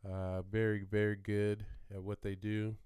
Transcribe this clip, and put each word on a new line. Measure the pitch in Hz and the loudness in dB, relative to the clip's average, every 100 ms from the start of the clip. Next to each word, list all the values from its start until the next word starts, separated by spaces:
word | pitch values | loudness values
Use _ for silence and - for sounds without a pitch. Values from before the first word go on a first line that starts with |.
Uh, | 98 95 95 92 | -4 -2 0 -2
very, | 92 110 110 104 | 0 2 4 2
very | 95 104 107 104 | 2 4 4 2
good | 98 104 104 104 104 - - | 0 2 2 0 -4 -10 -10
at | 98 | -8
what | 92 104 | -6 -4
they | 104 | -4
do. | 98 104 107 107 110 | -4 -2 0 0 -4